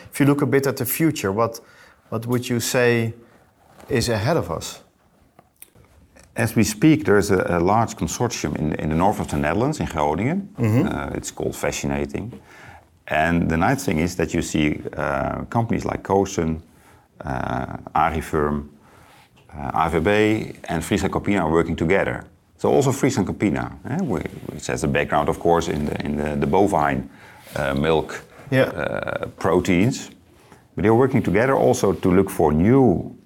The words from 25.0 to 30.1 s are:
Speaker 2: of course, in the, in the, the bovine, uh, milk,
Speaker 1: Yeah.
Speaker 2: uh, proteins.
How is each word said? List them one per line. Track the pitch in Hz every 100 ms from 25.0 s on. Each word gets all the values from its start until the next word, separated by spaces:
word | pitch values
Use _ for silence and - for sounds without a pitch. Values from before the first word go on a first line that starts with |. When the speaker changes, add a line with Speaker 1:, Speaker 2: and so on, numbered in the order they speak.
| 73 78 73
Speaker 2:
of | 76
course, | 85 85 82
in | 76 73
the, | -
in | 73
the, | 73 76 71
the | 71
bovine, | 92 98 82 73 65 62 - - - - 73
uh, | 71
milk, | 69 78 78 - - - - -
Speaker 1:
Yeah. | 135
Speaker 2:
uh, | - 85 - 50 - - - -
proteins. | 92 90 95 87 117 - -